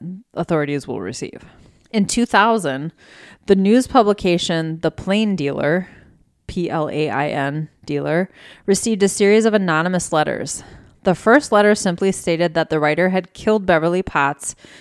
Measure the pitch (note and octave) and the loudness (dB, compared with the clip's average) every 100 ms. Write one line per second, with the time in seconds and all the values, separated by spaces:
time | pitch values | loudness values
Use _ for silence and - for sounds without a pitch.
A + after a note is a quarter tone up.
0 | F3 F#3 - - E3+ D#3+ C#3+ C#3+ C3+ A2 | -14 -14 -12 -10 -2 -2 -2 -6 -6 -8
1 | F#2 - - - - _ - _ _ A3 | -8 -10 -12 -14 -20 _ -20 _ _ -2
2 | G3 A#3+ A#3+ G3+ A3 A3+ D#3+ C3+ D#3+ - | 0 0 2 4 4 2 -2 -6 -8 -12
3 | - - - - - G3 G3 B3 B3 C4 | -20 -20 -20 -12 2 4 4 2 4 2
4 | G#3 G3+ F#3+ E3+ - E3 D#3+ D#3+ D#3+ - | 4 2 0 0 0 -2 -4 -4 -4 -4
5 | F#3 G#3 G#3+ F#3 C#3 - C#3+ F3+ F3+ - | -4 -2 0 -2 -4 -2 -2 -2 -4 -16
6 | - _ _ _ - F#3 E3+ D#3+ D3+ D3+ | -20 _ _ _ -10 -6 -4 -4 -4 -4
7 | D3+ A#2+ D3+ D3 C#3 D3+ D#3 _ - C#3+ | -2 -2 -4 -4 -4 -6 -10 _ -6 -4
8 | D3 D#3+ F#3+ - - - - G3 A#3 G#3 | -2 -2 -2 -8 -20 -8 -2 -2 0 0
9 | G3 - G3+ A3 A3 G#3 F#3 D#3 F3 F3+ | 0 2 4 4 4 2 2 0 0 -4
10 | - D#3 D3+ - C#3+ - - - - _ | -2 -2 0 -4 -8 -12 -14 -20 -20 _
11 | G3 E3 A3 C#4 - G#3 G#3 G#3+ F#3+ F3 | -2 0 4 4 4 4 4 2 0 0
12 | F#3+ F#3 - E3 E3+ E3 D#3+ D#3 D3+ D3+ | -2 -2 -2 0 0 0 -2 0 2 2
13 | F#3 F#3 F3+ - G#3+ G#3+ F#3 D#3+ E3 F#3 | 2 0 -4 -4 0 0 2 2 2 -2
14 | - D3+ C#3 D3 - - - - | -2 0 -2 -2 -10 -14 -20 -20